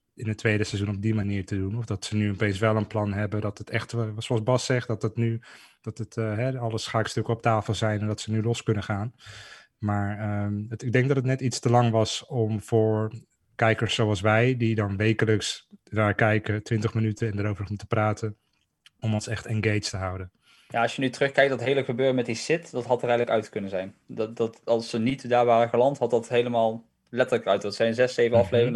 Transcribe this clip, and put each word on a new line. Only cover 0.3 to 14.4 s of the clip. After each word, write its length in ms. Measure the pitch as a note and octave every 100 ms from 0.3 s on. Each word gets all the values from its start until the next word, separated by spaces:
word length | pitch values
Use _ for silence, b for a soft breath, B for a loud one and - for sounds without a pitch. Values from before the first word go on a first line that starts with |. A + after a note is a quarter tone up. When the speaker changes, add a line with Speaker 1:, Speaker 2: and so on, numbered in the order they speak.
| G#2+
Speaker 1:
tweede 260 | A2+ G#2
seizoen 320 | G#2 G2 G2+ G2
op 60 |
die 140 | A2 A2
manier 300 | G2+ G2+ F#2
te 120 | G2
doen. 200 | F#2+ A#2
Of 80 | A#2
dat 200 | G2+ -
ze 100 | G#2+
nu 160 | G#2
opeens 280 | F#2+ G#2+ F#2+
wel 160 | A2 G#2+
een 120 | G#2
plan 260 | G#2+ G#2
hebben 280 | G2 G#2 G#2
dat 160 | G2+ -
het 120 | -
echt, 220 | A2+ -
wa-, 220 | A#2 A2 G#2+
zoals 260 | - A#2+
Bas 220 | A2 B2+ -
zegt, 220 | B2 -
dat 140 | A2
het 140 | A2+ -
nu, 240 | A#2 A2+ b b b b
dat 160 | A2 -
het, 200 | G#2+ -
eh, 180 | A2 G#2
hè, 200 | C3 C3
alle 180 | A#2 A2
schaakstukken 560 | - A2+ G#2+ A#2+ G#2+
op 80 | A2+
tafel 320 | A#2+ A2 A2
zijn 260 | G#2 A2 G#2
en 60 | G#2+
dat 140 | G#2
ze 100 | -
nu 120 | A2
los 200 | A2 A#2
kunnen 200 | - G#2
gaan. 300 | F#2+ G2+ A#2 - B B B B B _
Maar, 420 | G#2 G2+ G2+ G#2
ehm, 440 | G#2 G#2 G#2 G#2 G#2+
het, 140 | A2+
ik 80 | C3
denk 160 | B2 C3
dat 80 | C#3
het 100 | B2+
net 160 | C3
iets 180 | B2+ -
te 100 | B2
lang 220 | A#2+ A#2+
was 340 | A2 A2 - -
om 360 | B2+ A2 G#2+
voor 500 | - A2+ A2 G#2+ A2 A2+ - _ _ -
kijkers 400 | A2+ A2 A2 -
zoals 260 | G#2+ G2+
wij, 360 | G#2 A2